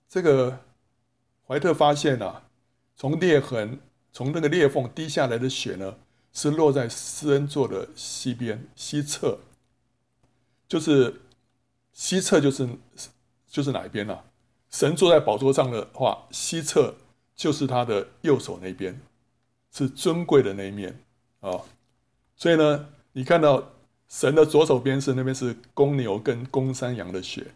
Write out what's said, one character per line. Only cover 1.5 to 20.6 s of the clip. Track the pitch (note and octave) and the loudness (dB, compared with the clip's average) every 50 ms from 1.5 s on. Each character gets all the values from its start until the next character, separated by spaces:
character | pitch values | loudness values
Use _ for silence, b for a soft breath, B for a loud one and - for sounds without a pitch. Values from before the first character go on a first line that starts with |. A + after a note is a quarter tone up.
| B2+ D3 | -4 0
特 | D3+ F3+ D#3 | 2 2 4
发 | C#3 D#3 D3 D3 | 4 4 4 4
现 | C#3+ D3 D3+ C3+ A#2 G#2 | 4 2 0 0 0 -2
啊， | F#2 - - - _ _ _ _ _ _ _ _ _ _ | -6 -10 -12 -18 _ _ _ _ _ _ _ _ _ _
从 | - - C3+ D#3 E3 | -8 -4 -4 -2 0
裂 | F3+ F3+ D#3 C#3 | 2 4 4 4
痕、 | B2+ - B2 A2+ G#2 G#2+ B2 - - _ _ _ _ _ - | 2 0 -4 -6 -6 -6 -8 -14 -18 _ _ _ _ _ -12
从 | - B2 C3+ D3+ | -8 -6 -4 -2
那 | E3+ | 0
个 | D#3+ D3 | 0 0
裂 | D#3 F3+ D3+ C#3 | 2 4 4 4
缝 | C#3 D3 B2+ A#2 - | 2 0 -4 -6 -6
滴 | - D#3+ D#3 | -10 -8 -4
下 | C3+ E3+ C#3+ | -2 -2 0
来 | B2+ A#2 | 0 0
的 | A#2 B2 C3 | -2 -2 -4
血 | C3 - - - F#2 | -4 -6 -8 -8 -8
呢， | F2+ F#2+ F#2+ - - _ _ _ _ _ _ - | -8 -10 -12 -12 -14 _ _ _ _ _ _ -8
是 | - - D3 | -4 -2 -2
落 | D3 D#3+ D#3+ D3 C3+ | 2 4 4 4 4
在 | C#3+ B2 A#2 | 2 -2 -4
施 | - - - - - - D3 D3+ C#3+ | -6 -10 -12 -12 -10 -6 -2 0 2
恩 | C#3 C#3+ | 2 0
座 | C#3+ C#3+ D3 B2+ G#2+ | -2 -2 -2 -2 -2
的 | G2+ F#2+ - - - | -2 -6 -8 -8 -12
西 | - - - - - - C3 A#2+ | -14 -14 -12 -12 -8 -6 -6 -6
边、 | A2+ B2 A2+ G#2 A2 C3 - _ | -6 -6 -6 -6 -8 -10 -18 _
西 | - - - - D3 C#3+ | -16 -12 -8 -6 -6 -6
侧。 | D3 - - - D3 G#2 - - _ _ _ _ _ _ _ _ _ _ _ _ _ _ _ _ _ _ _ _ _ _ _ _ | -6 -6 -4 -4 -4 -4 -6 -10 _ _ _ _ _ _ _ _ _ _ _ _ _ _ _ _ _ _ _ _ _ _ _ _
就 | - - E3 | -6 -4 -2
是 | D#3+ E3 D3 C#3 B2+ A#2 - - _ _ _ _ _ _ _ _ _ _ _ _ _ _ _ | 0 4 4 4 4 4 0 -8 _ _ _ _ _ _ _ _ _ _ _ _ _ _ _
西 | - - - F3+ F#3+ | -10 -6 -2 -2 -2
侧 | F#3 - G#3 E3 | 0 2 4 4
就 | C#3+ C#3 | 4 4
是， | C3+ - C3+ B2 A#2 - - _ _ - - - _ _ _ _ _ _ _ | 2 0 -4 -6 -8 -10 -16 _ _ -20 -20 -20 _ _ _ _ _ _ _
就 | _ - D3+ C#3 | _ -6 -4 -4
是 | C#3 B2 | -4 -4
哪 | F#2 F2+ | -6 -6
一 | G2+ | -8
边 | - G#2+ G2+ G#2 | -8 -6 -6 -6
啊？ | F#2 - - _ _ _ _ _ _ _ _ _ | -8 -12 -14 _ _ _ _ _ _ _ _ _
神 | - - - C#3+ E3 | -4 0 0 0 2
坐 | D#3+ F#3+ F3 | 2 4 6
在 | E3+ D3+ | 6 6
宝 | - - G#2+ | 4 2 0
座 | G#2 C3 C3+ C3+ | 0 2 2 2
上 | D3 C#3 B2+ | 2 0 0
的 | A#2+ A2 G2+ - - | -2 -6 -8 -8 -6
话， | - C3+ A2+ - - - - | -2 -2 -2 -2 -4 -8 -14
西 | - - - - - E3 D3+ | -12 -10 -8 -6 -6 -6 -6
侧 | - - D#3+ C3+ A2 - - _ _ _ _ _ _ _ | -2 2 2 2 2 0 -10 _ _ _ _ _ _ _
就 | - - D#3+ C#3+ | -6 -4 -2 -2
是 | - D3 | -2 -2
他 | B2+ C3 B2 A#2+ | -2 -2 -2 -2
的 | A#2 G#2+ G2+ G2 - - _ - | 0 -2 -4 -4 -6 -10 _ 0
右 | E3 C#3 A#2 | 2 2 2
手 | - - F2+ F2 F2+ | 0 -4 -12 -12 -12
那 | F#2 F#2 | -12 -10
边， | - F#2+ F2+ F#2 C3+ - _ _ _ _ _ _ _ _ _ _ _ _ _ | -8 -8 -10 -10 -12 -18 _ _ _ _ _ _ _ _ _ _ _ _ _
是 | - - C#3 | -6 -4 -4
尊 | B2+ - - - - D#3+ F3 F3 | -4 -4 -2 -2 0 0 0 0
贵 | - - C#3+ B2 | 4 4 4 4
的 | G2+ G2 | 4 0
那 | G2 | -6